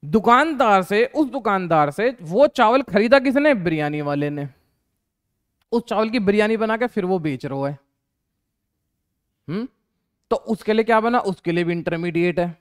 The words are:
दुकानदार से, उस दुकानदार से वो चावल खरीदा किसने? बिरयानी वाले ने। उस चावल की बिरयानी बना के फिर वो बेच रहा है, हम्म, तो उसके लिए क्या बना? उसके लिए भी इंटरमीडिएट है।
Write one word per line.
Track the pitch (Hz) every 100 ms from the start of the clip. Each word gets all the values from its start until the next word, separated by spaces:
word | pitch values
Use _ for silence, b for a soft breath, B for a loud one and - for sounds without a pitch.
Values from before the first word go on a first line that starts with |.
| 147
दुकानदार | 214 208 240 320 277 233 196
से, | 185 208 240
उस | 285 285
दुकानदार | 262 214 190 180 160 147
से | 147 226 247
वो | 160 190 285
चावल | - 220 254
खरीदा | 262 190 226 269
किसने? | 262 262 294
बिरयानी | 254 175 160 147 151
वाले | 147 143 147
ने। | 147 143 _ _ _ _ _ _ _ _ _ _ _ _
उस | 233
चावल | - 202 220
की | 240
बिरयानी | 196 208 214 220
बना | 220 220
के | 247
फिर | - 185
वो | 185
बेच | 156 131 143
रहा | 135 139
है, | 143 _ _ _ _ _ _ _ _ _ _ _ _ _ _ _ _ -
हम्म, | 180 254 _ _ _ _ _ _
तो | 165
उसके | - 220 -
लिए | 220
क्या | 226 226
बना? | 220 240
उसके | 202 180 -
लिए | 170
भी | 170
इंटरमीडिएट | 170 170 165 175 165 175 175
है। | 175 165